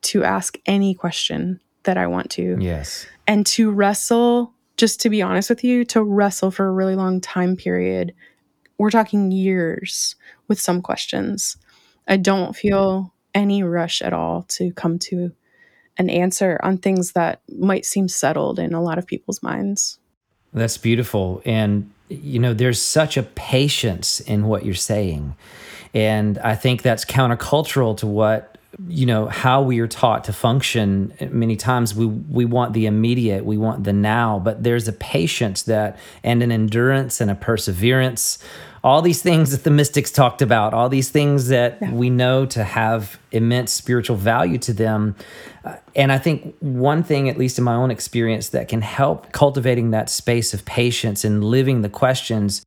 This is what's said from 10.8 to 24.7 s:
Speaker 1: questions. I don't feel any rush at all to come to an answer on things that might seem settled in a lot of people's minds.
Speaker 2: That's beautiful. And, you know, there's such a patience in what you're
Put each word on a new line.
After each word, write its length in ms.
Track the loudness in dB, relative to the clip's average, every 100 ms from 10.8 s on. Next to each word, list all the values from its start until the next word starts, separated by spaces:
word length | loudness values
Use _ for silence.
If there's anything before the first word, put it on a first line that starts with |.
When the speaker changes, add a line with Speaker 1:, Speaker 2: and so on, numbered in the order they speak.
Speaker 1:
questions. 800 | -2 -6 -4 -4 -4 -4 -6 -8 _ _ _ _ -2
I 80 | 0
don't 400 | 2 0 -2 -2
feel 560 | 0 2 2 0 -6 _ _
any 280 | -2 0 0
rush 380 | 0 -2 -2 -4
at 140 | -4
all 320 | -4 -2 -4 -6
to 240 | -6 -6
come 260 | -4 -4 -4
to 320 | -4 -4 -6 -8 _ _ _ _ _ -4
an 100 | 0
answer 500 | 2 0 0 0 0
on 160 | 0 0
things 340 | 0 0 0
that 300 | -2 -2 -4 -12 -4
might 260 | 0 0
seem 240 | -2 -2 -2
settled 500 | 0 -2 0 -2 -2
in 140 | -4
a 100 | -2
lot 140 | -2 -4
of 100 | -6
people's 360 | -10 -8 -8
minds. 560 | -6 -6 -4 -2 -4 -6 _ _ _ _ _
Speaker 2:
That's 240 | -4 -2 -2
beautiful. 640 | 0 0 0 0 -2 -4
And, 480 | -2 2 2 0 -2 _ _
you 300 | -14 -4 0
know, 160 | 0
there's 260 | 2 2 2
such 380 | 0 2 2 0
a 40 |
patience 960 | -4 -8 -2 2 2 0 -2 -2 -4 -6
in 260 | -2 0 2
what 180 | 0
you're 100 | -2